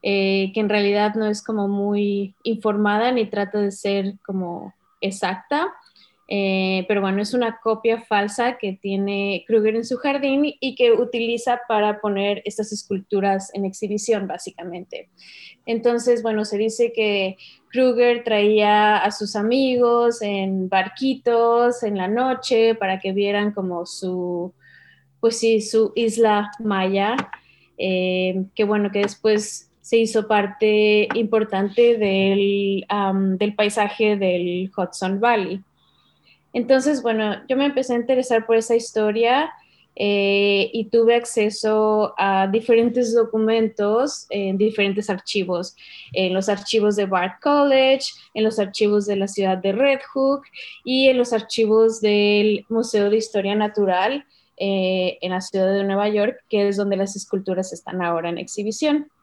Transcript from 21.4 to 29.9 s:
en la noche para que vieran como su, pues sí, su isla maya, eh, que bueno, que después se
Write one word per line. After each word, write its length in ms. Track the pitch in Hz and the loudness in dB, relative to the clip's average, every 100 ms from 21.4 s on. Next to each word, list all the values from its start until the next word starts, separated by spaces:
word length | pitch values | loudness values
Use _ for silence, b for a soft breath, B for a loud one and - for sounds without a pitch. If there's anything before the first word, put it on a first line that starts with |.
| 233 233 240 247 | 4 4 2 0
en 140 | 220 202 | -4 -2
la 120 | 185 | -2
noche 680 | 226 262 254 - 226 226 | 0 -2 -2 0 2 2
para 260 | 220 196 190 | 2 -2 -4
que 120 | 196 | -4
vieran 400 | 190 202 202 208 | -2 0 0 -2
como 340 | 208 190 175 180 | -2 -6 -6 -8
su, 680 | - 185 185 180 175 180 _ b b b b b _ | -8 -6 -6 -4 -6 -8 _ b b b b b _
pues 180 | 233 233 | -2 0
sí, 240 | 226 220 | 2 2
su 320 | 214 226 214 - | 2 0 2 0
isla 540 | 226 214 220 208 208 - | -2 2 4 4 0 -6
maya, 580 | 220 196 190 196 202 254 - B B B B - | -2 0 0 0 0 -2 -6 B B B B -6
eh, 680 | 190 185 185 185 185 185 190 | -2 0 0 0 -2 -2 -6
que 100 | - | -2
bueno, 260 | 208 208 202 | 0 0 0
que 80 | 202 | -2
después 720 | 202 - 220 214 208 - _ _ | -4 -2 0 0 -2 -12 _ _
se 160 | - | 0